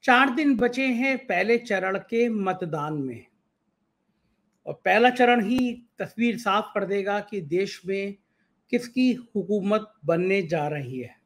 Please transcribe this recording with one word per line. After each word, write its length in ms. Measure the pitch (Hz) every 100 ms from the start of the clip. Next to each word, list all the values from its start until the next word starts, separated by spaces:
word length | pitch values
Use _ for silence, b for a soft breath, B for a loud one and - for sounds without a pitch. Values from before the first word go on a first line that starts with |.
चार 280 | - 247 269
दिन 260 | 247 294 240
बचे 300 | 240 247 269
हैं 320 | 240 269 262
पहले 400 | - 180 196 233
चरण 400 | 233 196 185 196
के 300 | 190 226 240
मतदान 640 | 220 190 180 175 151 151
में 340 | 151 135 113 - _ _ _ _ _ _ _ _ _ _ _ _ _ -
और 80 |
पहला 360 | 147 - 196 247
चरण 340 | 247 247 240
ही 440 | 196 247 247 240 - _
तस्वीर 400 | 190 - 233 240
साफ 320 | 220 202 214
कर 100 | 208
देगा 360 | 196 202 196 202
कि 200 | 202 202
देश 420 | 151 175 190 - 175
में 280 | 196 196 196 _ _ _ _ _
किसकी 420 | 240 240 - 254
हुकूमत 800 | 233 - 208 170 208 190 214 208 _
बनने 380 | 147 165 185 196
जा 260 | 170 165 147
रही 320 | 151 127 127
है। 160 | 117 _